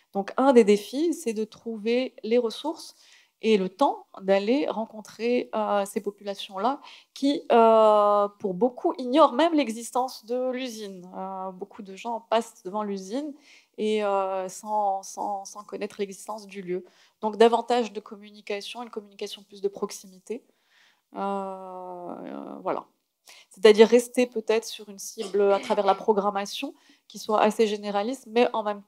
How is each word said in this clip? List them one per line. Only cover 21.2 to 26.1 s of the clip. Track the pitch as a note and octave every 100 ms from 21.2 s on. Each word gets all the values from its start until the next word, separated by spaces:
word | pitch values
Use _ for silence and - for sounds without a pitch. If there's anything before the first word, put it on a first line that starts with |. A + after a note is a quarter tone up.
| G3 G3 F#3+ F#3+ F#3+ F#3 F#3 F3+ F3 - - C#2 - -
voilà. | F#3 D#3 - _ _ _ - - _
C'est-à-dire | - G#3+ G#3 A3
rester | A#3+ A#3+ - B3
peut-être | A3 - A3 A3
sur | - G#3
une | G3
cible | - - G3+ G3 G3+
à | G3
travers | G3 G3+ G3
la | G3+
programmation | -